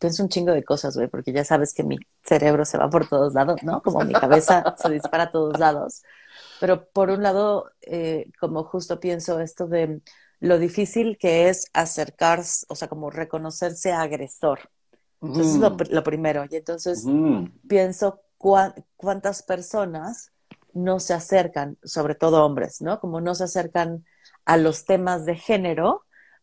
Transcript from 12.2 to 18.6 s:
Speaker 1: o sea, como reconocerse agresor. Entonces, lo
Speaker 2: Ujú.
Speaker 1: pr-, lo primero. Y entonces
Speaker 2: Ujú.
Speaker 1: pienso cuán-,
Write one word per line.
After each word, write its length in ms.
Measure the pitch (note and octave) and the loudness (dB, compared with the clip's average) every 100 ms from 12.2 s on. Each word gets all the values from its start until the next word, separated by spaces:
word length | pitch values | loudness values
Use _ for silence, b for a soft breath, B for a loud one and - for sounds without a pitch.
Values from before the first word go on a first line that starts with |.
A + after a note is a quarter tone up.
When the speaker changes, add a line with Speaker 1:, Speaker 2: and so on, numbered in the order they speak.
| E3 E3+ E3+ - - | 2 2 -2 -6 -6
Speaker 1:
o 80 | D3+ | -12
sea, 120 | D3+ | -10
como 220 | D3+ D3 | -10 -10
reconocerse 840 | D#3 D#3+ D#3+ D#3+ - F3 E3 F#3+ | -10 -8 -8 -8 -6 -6 -4 -2
agresor. 760 | E3+ D#3 D3 C#3 - D#3 C3+ - _ _ _ _ - D#3+ | -2 -2 -6 -10 -2 -2 -2 -6 _ _ _ _ -14 -4
Entonces, 320 | C#3+ D#3+ C#4 | 0 2 4
lo 100 | G#3+ | 4
Speaker 2:
Ujú. 60 | F#3 | 2
Speaker 1:
pr-, 140 | E3 | -2
lo 100 | D#3+ | 0
primero. 420 | D#3 D#3 D#3 D3 C#3+ | -2 -2 -2 -2 -4
Y 60 | D#3+ | -8
entonces 540 | D#3+ E3+ F3+ F3 A#2+ | -8 -6 -4 -4 0
Speaker 2:
Ujú. 380 | D3 - C3 F3 - - | 2 2 2 -2 -10 0
Speaker 1:
pienso 560 | G3+ F#3 F#3 G3+ G3 _ _ | 2 2 0 -2 -4 _ _
cuán-, 360 | G3 G3 | 4 4